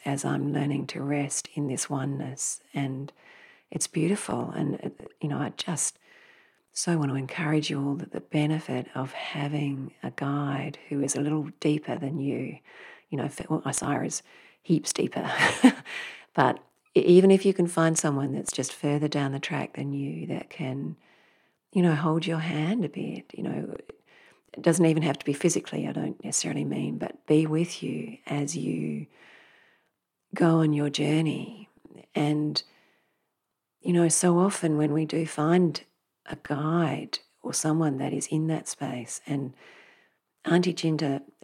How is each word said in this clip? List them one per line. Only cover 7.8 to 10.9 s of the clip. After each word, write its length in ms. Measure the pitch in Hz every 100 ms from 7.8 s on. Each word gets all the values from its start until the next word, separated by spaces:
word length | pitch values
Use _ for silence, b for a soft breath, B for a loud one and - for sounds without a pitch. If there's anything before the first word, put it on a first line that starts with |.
all 100 | 143 139
that 160 | -
the 80 | -
benefit 680 | - 151 151 156 - 127 -
of 180 | 135 131
having 800 | - - - 143 147 143 135 135 -
a 80 | 139
guide 680 | - 139 143 143 143 147 -
who 120 | -